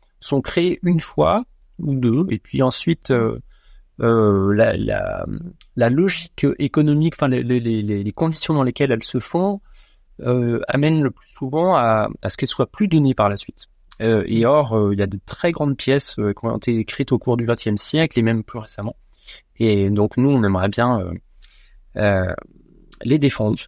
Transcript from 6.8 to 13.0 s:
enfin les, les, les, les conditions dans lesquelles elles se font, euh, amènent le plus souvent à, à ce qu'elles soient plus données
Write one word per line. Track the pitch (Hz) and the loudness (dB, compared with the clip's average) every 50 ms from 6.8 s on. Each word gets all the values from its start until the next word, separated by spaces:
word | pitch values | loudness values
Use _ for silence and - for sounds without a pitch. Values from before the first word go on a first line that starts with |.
| 151 151 147 151 160 165 - | 2 4 4 2 2 0 0
enfin | - 151 135 | 0 0 0
les, | 127 123 | 0 0
les, | 123 120 123 123 | 0 0 0 0
les, | 117 117 113 110 | 0 0 -2 -2
les | 104 104 104 101 101 104 | -2 -2 -2 -2 -4 -6
conditions | - - 160 165 160 - - - 160 | -4 -2 -2 -2 -2 -4 -2 -2 0
dans | 147 131 | 0 0
lesquelles | 127 123 - 147 135 | 0 0 0 0 0
elles | 120 113 - | 0 -2 -2
se | - - 127 | -4 -6 -6
font, | - - - 170 185 202 202 202 - - - - - _ _ _ _ _ _ - | -4 -2 -2 -2 0 -2 -2 -6 -10 -16 -20 -20 -20 _ _ _ _ _ _ -8
euh, | - 123 123 123 120 120 117 113 - - | -4 -2 0 0 0 0 0 -2 -2 -2
amènent | - 135 147 156 160 156 | 0 0 2 2 2 2
le | 143 131 | 2 0
plus | - - _ _ | -2 -6 _ _
souvent | - - 139 131 135 156 175 190 185 | -14 -10 -8 -4 -2 0 2 2 2
à, | 147 120 113 110 110 107 107 - - | 2 4 2 2 2 0 -2 -4 -6
à | - 107 | -8 -8
ce | - - | -6 -4
qu'elles | - - | -6 -4
soient | - - 127 - | -2 -2 -4 -4
plus | - - 214 196 | -2 -2 0 2
données | 165 156 | 4 4